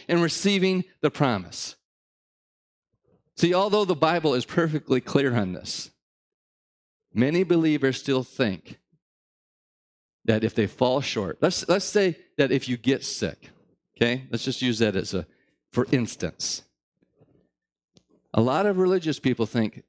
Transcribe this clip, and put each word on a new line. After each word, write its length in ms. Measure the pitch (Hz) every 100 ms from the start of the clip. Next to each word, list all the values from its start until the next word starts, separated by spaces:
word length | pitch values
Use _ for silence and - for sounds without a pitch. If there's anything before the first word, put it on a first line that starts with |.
| -
and 140 | 170
receiving 640 | 165 - 202 196 190 185 - _
the 80 | 147
promise? 680 | - 139 101 85 - - - _ _ _ _ _ _ _ _ _ _ _ _ _ _ _ -
See, 160 | 170
although 320 | 180 202 208
the 100 | 190
Bible 380 | 151 160 170 156
is 140 | 127 -
perfectly 560 | 175 165 151 - 127
clear 340 | - 143 139 117
on 160 | 92
this, 380 | 90 - - - _ _ _ _ _ _ _ _ _ _ _ _
many 300 | 107 135 175
believers 560 | 175 170 160 147 135 123
still 240 | - 131
think 560 | 123 - 113 90 - - _ _ _ _ _ _ _ _ _ _ _ _ _ _
that 180 | - 110
if 120 | 110
they 120 | - 101
fall 360 | - 127 135
short, 340 | 123 117 92 -
let's, 260 | 175 - -
let's 160 | 180
say 320 | - 208 190 160 _ -
that 120 | 135
if 160 | 127 123
you 120 | 120
get 260 | 127 135
sick, 460 | - - 90 - - _ _ _ _ -
okay? 280 | 120 127 131
Let's 140 | 120
just 180 | 131 -
use 160 | 127 110
that 180 | 113 95
as 160 | -
a, 140 | 95 85 _ _ _ _
for 160 | - -
instance. 680 | 131 110 - 85 - - - - _ _ _ _ _ _ _ _ _ _ _ _ _ _ _ _
A 80 | 113
lot 240 | 120 151
of 140 | 208 185
religious 400 | 185 185 156 139
people 260 | 135 120
think 380 | 110 120 110 -